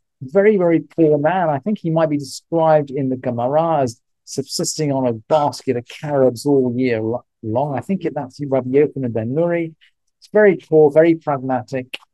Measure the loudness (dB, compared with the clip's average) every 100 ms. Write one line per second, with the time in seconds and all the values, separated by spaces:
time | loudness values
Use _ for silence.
0 | _ _ -4 2 4 4 2 0 -2 0
1 | 2 2 0 0 0 -2 -4 -4 -2 0
2 | 0 -2 -6 -14 -6 0 4 2 0 -4
3 | -4 -4 -4 -4 0 0 0 0 -2 -4
4 | _ _ -12 -10 -8 -6 -6 -4 -2 0
5 | -2 -4 0 0 0 -2 -4 -4 -6 -12
6 | -4 2 2 2 0 2 2 0 -2 -2
7 | -2 -6 -10 _ -6 -4 -2 -6 -4 -4
8 | -4 -6 -10 -10 -4 -2 0 2 2 0
9 | -6 -4 -4 -2 -2 -2 -6 -10 _ _
10 | _ _ -2 4 4 4 2 4 6 6
11 | 4 2 -2 -4 -2 -4 -4 -8 -8 -14
12 | _